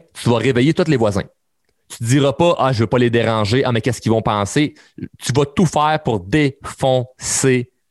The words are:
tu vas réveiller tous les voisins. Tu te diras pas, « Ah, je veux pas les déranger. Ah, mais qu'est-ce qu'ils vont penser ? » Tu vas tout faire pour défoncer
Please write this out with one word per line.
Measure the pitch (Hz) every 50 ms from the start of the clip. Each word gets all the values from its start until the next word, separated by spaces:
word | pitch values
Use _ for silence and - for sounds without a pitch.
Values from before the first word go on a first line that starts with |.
| - _ _
tu | - - 117
vas | 120 113
réveiller | 110 131 117 120 127 156 160
tous | - 180 160
les | 147
voisins. | 120 113 104 95 98 - - _ _ _ _ _ _ _ _ _ _ _ _
Tu | - -
te | 117
diras | 113 131 143 135 139 131
pas, « | - 170 175 170 -
Ah, | 127 131 127
je | 107
veux | 117
pas | 104 - 123
les | 123 113
déranger. | 113 117 110 113 113 110 107 98 117 131 -
Ah, | 123 120
mais | 110 -
qu'est-ce | 131 117 -
qu'ils | - 113 110
vont | 110 107
penser ? » | 120 107 104 101 98 - 147 151 - - - _ _ _ - - - - _
Tu | - - 120
vas | 139 147
tout | 139 - - 185
faire | 147 - 151 151 151 156 151 -
pour | 135 113 101
défoncer | 90 98 127 156 147 139 - - - - - - - 131 131 127 123 - _ _ - - - - - 135 127 123 123 - _ _ _ _